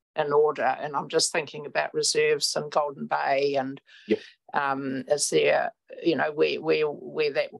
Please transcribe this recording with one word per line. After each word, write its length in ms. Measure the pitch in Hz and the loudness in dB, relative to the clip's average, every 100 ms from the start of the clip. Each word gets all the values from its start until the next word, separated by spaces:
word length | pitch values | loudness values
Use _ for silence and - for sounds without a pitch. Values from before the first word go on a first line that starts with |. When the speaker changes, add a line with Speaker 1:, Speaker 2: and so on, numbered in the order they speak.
| _ - | _ -4
Speaker 1:
in 160 | 147 | 2
order, 300 | 147 151 143 120 131 | 4 4 4 0 0
and 160 | 151 143 | -2 -4
I'm 120 | - | -2
just 240 | 160 - | 0 0
thinking 340 | 175 147 151 143 | 0 -4 -8 -6
about 280 | 151 147 | -2 -2
reserves 640 | 151 147 151 151 147 - 151 | 0 0 2 4 2 0 -2
in 120 | 151 | -2
Golden 360 | 156 147 143 147 | -2 -2 -4 -4
Bay 480 | 147 143 139 143 | -2 2 2 2
and 260 | 139 131 139 _ - - | 0 -2 -6 _ -10 -4
Speaker 2:
Yep. 100 | 214 - _ - | -4 -4 _ -6
Speaker 1:
um, 500 | - 139 135 139 131 127 | -2 -2 -2 -4 -4 -2
is 200 | 147 - | -2 2
there, 420 | 160 147 143 - - - - | 2 4 2 0 -6 -18 -6
you 140 | 170 156 | 0 0
know, 160 | 156 | 0
where, 280 | 151 156 139 | 0 0 0
where, 260 | 156 156 151 | 0 0 0
where 460 | 143 - 143 151 | -4 -8 -2 -2
that 180 | 143 143 - | 0 -4 -6